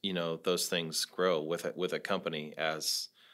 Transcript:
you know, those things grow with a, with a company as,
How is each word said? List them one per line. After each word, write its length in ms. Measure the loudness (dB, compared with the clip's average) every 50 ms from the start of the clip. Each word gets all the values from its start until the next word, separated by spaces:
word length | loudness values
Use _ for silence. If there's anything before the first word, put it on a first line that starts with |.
you 120 | -4 -2 0
know, 240 | 0 0 0 -2
those 300 | -2 2 2 2 2 2
things 380 | 0 0 0 0 0 -2 -2 -4
grow 360 | -2 0 2 4 4 4 4
with 240 | 2 0 -2 0 -2
a, 80 | -4 -2
with 180 | -2 -2 0 0
a 60 | -2
company 540 | 0 -2 -2 -2 0 -2 -4 -4 -6 -6 -4
as, 500 | -2 0 0 0 0 0 -2 -2 -2 -4 -8 _ -20 -20 -20